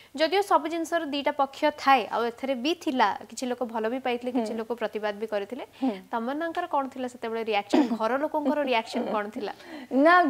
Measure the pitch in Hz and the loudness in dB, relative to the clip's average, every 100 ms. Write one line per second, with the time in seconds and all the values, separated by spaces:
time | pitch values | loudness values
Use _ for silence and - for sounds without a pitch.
0 | - 269 311 370 392 330 302 330 320 339 | -10 0 2 2 4 2 2 -4 -2 -2
1 | 311 285 285 294 269 - 302 302 269 269 | -2 -2 0 0 0 2 0 2 4 4
2 | 196 202 233 226 233 233 269 349 330 254 | 4 -2 -2 -4 -4 -2 -2 -2 -2 2
3 | 208 - - 226 247 247 240 226 220 262 | 2 2 -8 -8 -6 -4 -4 -4 -4 -2
4 | 254 240 247 247 214 226 220 233 214 214 | -2 -4 -2 -2 -2 -4 -6 -4 -4 -4
5 | 208 208 220 208 196 254 440 - 262 190 | -4 -4 -4 -4 -4 -8 -12 -4 -2 -2
6 | 185 233 233 294 330 330 349 294 269 262 | -4 -4 -4 -4 -4 -4 -2 0 -2 -4
7 | 247 - 233 226 220 202 202 302 247 220 | -8 -6 -6 -4 -2 -2 2 2 2 0
8 | 220 262 294 311 294 294 262 233 226 240 | 0 0 0 0 0 0 2 0 0 -4
9 | - 214 208 247 202 - - 311 254 254 | -2 -2 -4 -6 -8 -10 -14 -16 -2 4
10 | 302 359 330 | 8 8 6